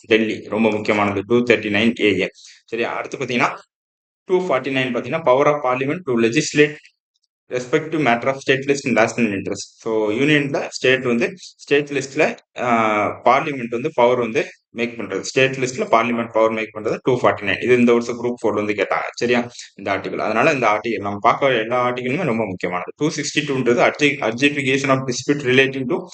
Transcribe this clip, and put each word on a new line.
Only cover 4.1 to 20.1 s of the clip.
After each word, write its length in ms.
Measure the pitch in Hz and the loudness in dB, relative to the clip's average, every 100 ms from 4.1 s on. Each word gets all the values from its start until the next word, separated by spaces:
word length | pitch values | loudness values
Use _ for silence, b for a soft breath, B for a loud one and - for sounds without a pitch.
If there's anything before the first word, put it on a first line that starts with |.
| _ - | _ -2
டூ 220 | 185 180 | 0 2
ஃபார்ட்டி 140 | 127 | -2
நைன் 340 | 139 135 127 120 | 0 -2 -2 -4
பாத்தீங்கன்னா, 260 | 123 160 127 | -4 -2 2
power 200 | 131 147 | 4 4
of 160 | 147 | 2
parliament 380 | 127 131 135 180 156 | 0 0 -2 -4 -2
to 60 | |
legislate 600 | 117 113 117 - 147 151 147 - _ _ _ _ _ - | 2 2 2 2 4 2 2 -20 _ _ _ _ _ -8
respect 380 | 127 123 156 - | -6 -2 -2 -2
to 100 | 160 | 0
matter 300 | 127 117 127 | 2 2 0
of 80 | 135 | -2
state 340 | - 135 139 | 0 0 0
list 180 | 143 131 | -2 0
and 120 | 110 | 2
national 320 | 120 123 113 98 | 2 2 0 -2
interest. 400 | 92 95 - _ | -6 -8 -12 _
So, 340 | 117 110 107 | -4 -2 0
யூனியன்ல 560 | 113 147 147 131 151 - | 0 2 2 2 -4 -6
ஸ்டேட் 360 | - 127 131 | -2 2 2
வந்து, 280 | 127 117 131 - | 0 0 -2 -4
ஸ்டேட் 540 | - - - 147 147 | -20 -12 -2 0 0
லிஸ்ட்ல, 480 | 139 135 135 196 240 _ - | -6 -4 -2 -2 -2 _ -6
ஆ, 640 | 123 117 110 104 98 - | 0 2 2 2 0 0
பார்லிமெண்ட் 460 | 117 131 156 135 117 | 2 2 0 -6 -6
வந்து 220 | 120 139 | -6 -4
பவர் 240 | - 120 123 | 2 4 4
வந்து 280 | 113 113 107 - _ | 0 -2 -4 -8 _
மேக் 260 | 113 120 117 | -6 -6 -6
பண்றது, 200 | 98 95 | -8 -6
ஸ்டேட் 360 | - 135 131 131 | -2 2 2 0
லிஸ்ட்ல 260 | 123 - | -4 -4
பார்லிமெண்ட் 500 | - 113 120 117 113 | 2 2 2 -2 -2
பவர் 200 | 110 113 | 2 2
மேக் 260 | 110 107 107 | 0 -6 -6
பண்றது 200 | 110 - | -6 -4
டூ 160 | - 120 | 0 2
ஃபார்ட்டி 220 | 107 98 | 2 2
நைன். 220 | 101 87 | -2 -2
இது 140 | 107 123 | 2 4
இந்த 160 | 120 | 6
வருஷம் 300 | 120 120 120 | 4 0 -4
குரூப் 220 | 120 123 110 | -4 -2 -2
ஃபோர் 80 | |
வந்து 200 | 104 104 | -2 -2
கேட்டாங்க. 300 | 104 92 80 - - | -2 0 -2 -4 -4
சரியா? 340 | 120 120 120 B B - | 0 0 -2 B B -10
இந்த 220 | 101 95 | -6 -4
ஆர்டிகல். 200 | 92 | -4